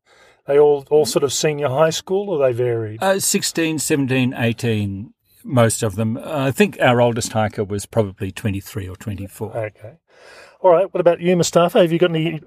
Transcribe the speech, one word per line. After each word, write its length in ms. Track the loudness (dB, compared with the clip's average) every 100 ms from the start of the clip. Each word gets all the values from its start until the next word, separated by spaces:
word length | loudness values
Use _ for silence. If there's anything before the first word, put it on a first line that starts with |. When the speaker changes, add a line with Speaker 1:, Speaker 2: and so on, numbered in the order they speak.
| _ _ _ _ 0
Speaker 1:
They 100 | 4
all, 300 | 6 4 2
all 160 | 2 2
sort 200 | 0 0
of 80 |
senior 340 | 0 -2 -2 -2
high 220 | 2 2
school, 400 | 0 -4 -4 -2
or 100 | 0
they 140 | 0
varied? 500 | 2 -2 -2 -6 -4
Speaker 2:
Uh, 160 | -2 0
sixteen, 600 | 0 -2 -2 -2 -2 -2
seventeen, 540 | -2 0 0 0 0
eighteen, 800 | 0 -2 -2 -2 -2 -2 -6 -12 _ _ _
most 400 | -4 2 2 2
of 140 | -4 -2
them. 180 | -4 -4
Uh, 300 | -6 -4 -2
I 60 |
think 280 | 0 0 2
our 220 | 2 4
oldest 320 | 2 0 -4
hiker 320 | -2 -2 -2 -6
was 200 | -6 -6
probably 460 | -4 -4 -4 -10
twenty-three 560 | -6 -6 -6 -8 -12 -12
or 80 | -12
twenty-four. 600 | -10 -10 -12 -12 -10 -8
Speaker 1:
Okay. 380 | -10 _ -20 -20 _ _ -20 -20 -20 _
All 100 | 4
right, 200 | 4 2
what 100 | 2
about 180 | 2 2
you, 160 | 2 2
Mustafa? 460 | 2 2 2 4
Have 100 | 2
you 80 | 4
got 100 | 2
any, 280 | 0 -2 -4